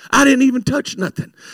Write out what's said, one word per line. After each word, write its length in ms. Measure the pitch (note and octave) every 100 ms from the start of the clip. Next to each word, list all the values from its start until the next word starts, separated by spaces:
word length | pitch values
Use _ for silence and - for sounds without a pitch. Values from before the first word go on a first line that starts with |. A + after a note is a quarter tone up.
| -
I 120 | B3+
didn't 200 | C#4 B3+
even 180 | C4+ B3
touch 360 | B3 C#4+ - -
nothing." 360 | F#3 - - _ -